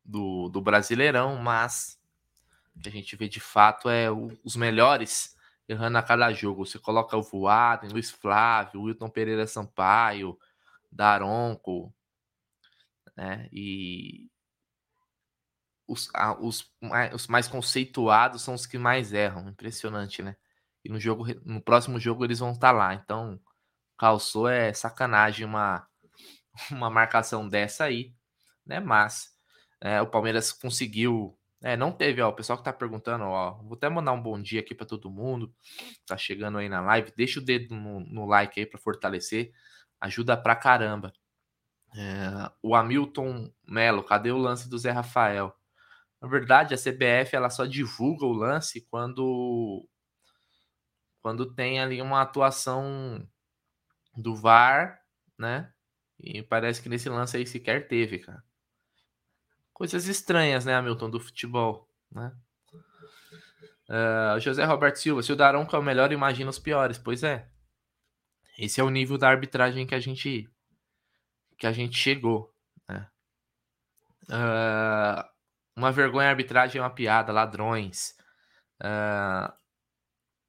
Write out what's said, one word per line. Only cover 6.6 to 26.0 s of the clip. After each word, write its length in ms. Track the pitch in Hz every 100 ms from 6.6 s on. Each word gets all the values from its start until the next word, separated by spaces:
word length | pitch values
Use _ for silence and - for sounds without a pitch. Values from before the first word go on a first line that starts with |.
Você 140 | 92 -
coloca 360 | - 110 113
o 80 | 110
Voaden, 680 | 107 98 95 110 120 117 104
Luiz 200 | 107 107
Flávio, 720 | - 104 104 117 113 101 98
Wilton 300 | 107 107 113
Pereira 360 | 113 110 110 110
Sampaio, 920 | - 104 - 95 107 113 104 95 87 _ _ _ _ _
Daronco, 1040 | - 104 101 98 113 120 110 95 90 87 _ _ _ _ _ _ _ _ _ _ _ _
né? 320 | - 95 98 117
E 800 | - 101 98 90 90 - - - _ _ _ _ _ _ _ _ _ _ _ _ _ _ _ -
os, 220 | 120 -
a, 180 | - 107 -
os 320 | 117 113 - _
mai-, 340 | 113 120 117
os 120 | 117 -
mais 220 | 117 120
conceituados 920 | 131 - 135 127 - 113 110 123 123
são 140 | -
os 100 | 123
que 140 | - 123
mais 340 | 120 127 107
erram. 340 | 104 101 92 95
Impressionante, 760 | 101 107 110 110 104 98 -
né? 160 | 98 101 _ _ _ _
E 60 | -
no 100 | 110
jogo 240 | 113 113
re-, 160 | 117 117
no 160 | - 110
próximo 400 | - 120 120 120
jogo 240 | 117 117
eles 140 | 120 117
vão 200 | 123 120
tá 140 | 127
lá. 220 | 117 95
Então, 440 | 95 - 107 113 92 _ _ _ _ _ -
calçou 500 | 113 107 - 107 120
é 240 | 123 110
sacanagem 720 | 107 113 - 127 107 107 107
uma, 420 | 110 107 104 90 - _